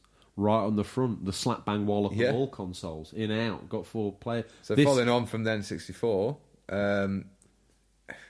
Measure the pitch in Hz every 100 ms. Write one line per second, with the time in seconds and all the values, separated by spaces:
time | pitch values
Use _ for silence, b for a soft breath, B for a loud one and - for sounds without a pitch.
0 | b b b - 104 110 101 104 101 -
1 | 127 104 92 - 127 104 - 104 104 104
2 | 101 101 123 117 135 - 92 90 90 80
3 | 76 95 107 107 113 85 - 107 - 113
4 | 104 95 120 117 113 B - 143 143 135
5 | 120 120 113 110 110 107 101 82 - -
6 | 117 98 110 147 _ _ - 98 101 101
7 | 98 196 - - _ _ _ _ _ _
8 | - B B